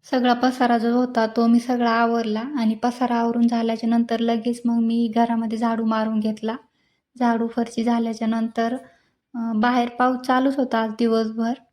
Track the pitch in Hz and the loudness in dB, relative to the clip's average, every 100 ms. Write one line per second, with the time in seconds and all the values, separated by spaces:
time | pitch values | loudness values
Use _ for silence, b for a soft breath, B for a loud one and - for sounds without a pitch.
0 | - 262 247 240 254 254 247 233 233 240 | -2 0 2 2 0 0 0 2 2 0
1 | 247 240 220 233 233 233 233 247 233 226 | 0 0 0 2 4 4 2 0 2 2
2 | 233 233 226 214 247 294 220 220 247 240 | 2 0 -2 -4 -4 -2 -2 0 -4 -2
3 | 247 240 233 240 233 233 226 226 226 233 | -2 0 0 2 2 2 -2 -2 0 0
4 | 233 226 233 233 233 240 233 233 226 233 | 0 0 0 0 -2 -2 -2 0 0 0
5 | 233 226 233 226 226 220 233 226 226 220 | 0 2 2 0 -2 -2 -2 0 0 0
6 | 220 220 214 214 220 247 _ _ _ _ | 0 0 -2 -4 -6 -8 _ _ _ _
7 | _ 247 240 226 233 233 233 - 233 233 | _ _ 0 2 -2 -2 -4 -2 0 0
8 | 226 220 220 226 226 - 233 254 b b | -2 -2 -2 -2 -4 -2 -2 -4 b b
9 | b b _ 240 226 214 240 247 240 - | b b _ -8 -4 0 2 2 0 0
10 | 254 254 254 254 269 277 254 226 220 214 | 0 0 0 2 2 0 0 0 -2 0
11 | 233 226 220 220 226 254 _ | 2 2 0 -2 -4 -4 _